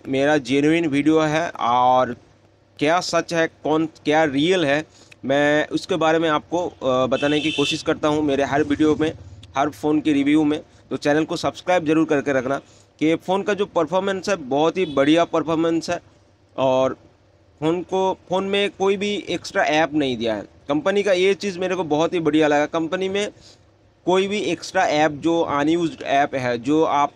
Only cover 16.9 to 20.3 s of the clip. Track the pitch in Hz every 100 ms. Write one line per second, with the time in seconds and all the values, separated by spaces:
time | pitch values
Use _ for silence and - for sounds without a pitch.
16.9 | - - _ _ _ _ - 151 175 165
17.9 | 190 190 - - 180 196 202 202 - 196
18.9 | 202 208 202 - 170 - 196 180 151 160
19.9 | 151 139 120 113